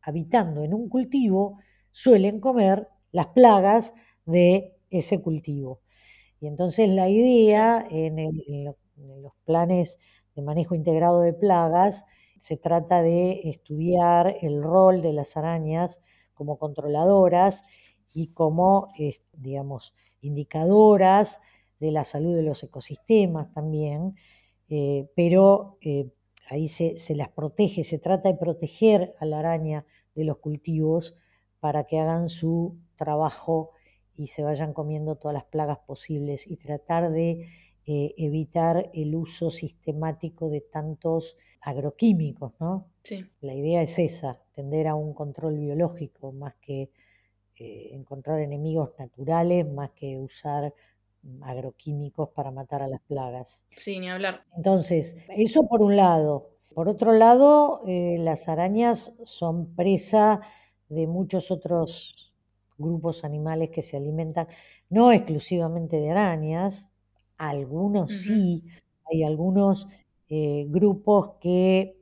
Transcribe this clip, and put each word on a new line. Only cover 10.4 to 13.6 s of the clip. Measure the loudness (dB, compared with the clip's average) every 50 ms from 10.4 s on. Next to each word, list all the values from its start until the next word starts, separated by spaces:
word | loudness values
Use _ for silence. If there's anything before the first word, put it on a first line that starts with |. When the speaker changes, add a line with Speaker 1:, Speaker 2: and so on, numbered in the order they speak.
| -8
Speaker 1:
manejo | -4 -4 -4 -2 -2 -4
integrado | -4 0 0 2 2 4 4 4 4
de | 4 2 0
plagas, | 0 2 2 4 4 2 2 2 4 2 2 0 -4 -14 _ _ _ _ _ _ _
se | _ -10 -10
trata | -6 _ 0 0 0 0 2 2 4 4
de | 4 2 2 2 0 -2 -4 -6 -8
estudiar | -10 _